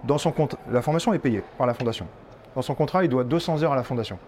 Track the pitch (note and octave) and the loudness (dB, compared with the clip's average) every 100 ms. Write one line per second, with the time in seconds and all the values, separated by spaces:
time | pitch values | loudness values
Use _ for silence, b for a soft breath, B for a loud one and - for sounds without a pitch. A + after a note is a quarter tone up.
0 | A#2 C#3+ E3+ D3 D3 - - A#2+ A#2+ D3+ | 0 0 0 0 -2 -2 -2 0 2 0
1 | - F3+ C3 A2 - - B2 A#2 A#2+ A2 | 2 2 2 0 -4 -2 -2 0 -2 -2
2 | - - - - - - B2+ C#3 D3+ F#3 | -10 -14 -20 -20 -10 -8 -4 -2 0 2
3 | F#3 B2+ B2 E3 E3+ D#3 D#3 C#3 A#2+ B2 | 2 2 2 0 0 0 2 0 0 -4
4 | G#2+ F#2+ | -4 -8